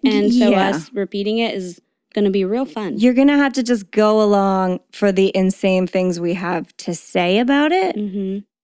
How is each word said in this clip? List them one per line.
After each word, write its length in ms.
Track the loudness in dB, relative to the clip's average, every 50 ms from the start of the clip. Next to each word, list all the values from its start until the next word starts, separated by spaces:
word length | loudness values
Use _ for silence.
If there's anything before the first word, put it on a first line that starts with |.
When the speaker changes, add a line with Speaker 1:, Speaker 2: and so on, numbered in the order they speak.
| 0
Speaker 1:
and 280 | 0 0 2 2 2
so 180 | 4 4 4 4
Speaker 2:
Yeah. 180 | 4 2 2 0
Speaker 1:
us 220 | 0 -4 -6 -8 -6
repeating 440 | -6 -6 -4 -4 -4 -4 -2 -2 -2
it 180 | -2 -2 -4
is 240 | -6 -8 -10 -14 -18 _ _ _ _ _ _ -2
gonna 160 | 0 0 0
be 140 | 2 0 0
real 220 | 0 -2 -2 -4
fun. 340 | -4 -6 -8 -8 -6 -2 2
Speaker 2:
You're 140 | 2 2 4
gonna 220 | 4 4 4 4
have 160 | 4 2 0 0
to 100 | -2 -2
just 260 | -2 -2 -2 -4 -4
go 320 | -2 2 2 4 4 4
along 560 | 4 4 4 2 2 2 0 0 0 -2 -2 -4 _ _
for 180 | -8 -2 -2 0
the 220 | 2 2 2 2 2
insane 540 | 0 0 0 0 0 0 0 0 0 0 -2
things 320 | -2 -2 -2 -2 -2 -2
we 140 | -4 -4 -4
have 400 | -4 -4 -4 -4 -6 -6 -10 _
to 180 | -14 -8 -8 -8
say 460 | -8 -8 -6 -4 -2 0 0 0 0
about 320 | 2 2 2 2 2 2
it. 240 | 0 0 0 -2 -4
Speaker 1:
Mm-hmm. 420 | -4 -6 -6 -6 -6 -6 -6 -6 -8 -10 _ _ _